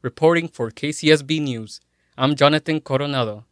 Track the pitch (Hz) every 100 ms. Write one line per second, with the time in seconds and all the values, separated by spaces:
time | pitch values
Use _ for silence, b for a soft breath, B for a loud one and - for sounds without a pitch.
0 | 127 - 160 170 165 - 117 - 147 151
1 | 151 151 139 156 143 117 110 - _ _
2 | _ - 131 147 143 151 - 156 - 135
3 | 143 139 113 104 -